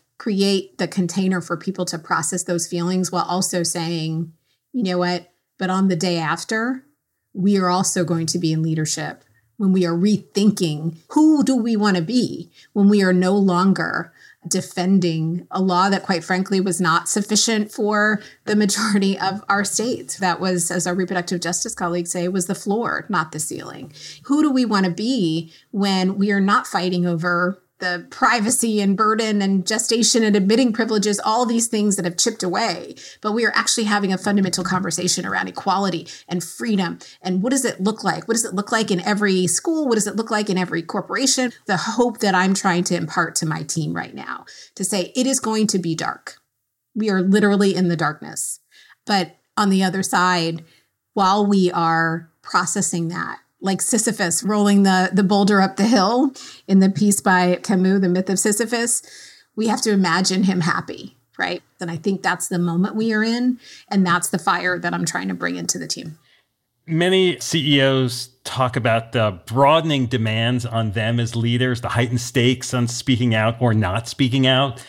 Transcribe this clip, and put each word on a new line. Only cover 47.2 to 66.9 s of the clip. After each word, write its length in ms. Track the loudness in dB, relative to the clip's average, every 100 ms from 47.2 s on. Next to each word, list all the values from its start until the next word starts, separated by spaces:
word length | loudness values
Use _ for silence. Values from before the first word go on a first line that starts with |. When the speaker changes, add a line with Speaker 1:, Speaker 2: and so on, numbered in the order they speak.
Speaker 1:
literally 540 | 4 4 4 4 2 2
in 120 | 2
the 80 | 0
darkness. 640 | -2 -4 -10 -10 -10 -10 _ _ -20 _ -2
But 320 | -2 -2 -8 _ -2
on 140 | 2
the 140 | 4
other 200 | 2 0
side, 600 | 0 2 2 2 0 -4 -10 _ _ _ _
while 320 | 0 2 4 4
we 260 | 4 4
are 580 | 2 2 2 2 -2 -6 _
processing 680 | -4 -2 0 -2 -2 -2 -4
that, 300 | -6 -8 -10 _ _
like 200 | -4 -2
Sisyphus 640 | 0 0 0 -2 -2 -2
rolling 400 | 0 2 4 6
the, 260 | 4 4 2
the 100 | 2
boulder 380 | 2 4 4 4
up 140 | 2 2
the 100 | 2
hill 480 | 4 4 2 0 -2 -14 -14 2
in 120 | 4
the 100 | 6
piece 320 | 4 2 2
by 360 | 4 4 4 2
Camus, 440 | 0 2 4 4
The 80 | 2
Myth 200 | 0 0
of 100 | 0
Sisyphus, 640 | 0 0 -2 -2 -2 -4 -6 -18 -20 -20 _ -4
we 120 | -2
have 140 | 0
to 100 | 2
imagine 520 | 2 2 2 0 2
him 180 | 2 2
happy, 560 | 0 -2 -4 -10 -14 -20 _ -6
right? 240 | -4 -6 -10 -10
And 100 | -8
I 60 | -4
think 240 | -2 -2
that's 260 | -2 -2 -2
the 120 | -2
moment 360 | 0 0 0 0
we 180 | -2
are 100 | 0
in, 360 | 0 0 0 -2 -8 -20 -4
and 160 | 0 2
that's 240 | 2 0
the 100 | -4
fire 400 | -2 -2 -2 -4
that 140 | -4
I'm 120 | -4 -4
trying 220 | -4 -6
to 60 |
bring 240 | -6 -6 -6
into 200 | -6 -6
the 100 | -8
team. 300 | -10 -12 -16 _ _ _ _ _ _
Speaker 2:
Many 520 | -4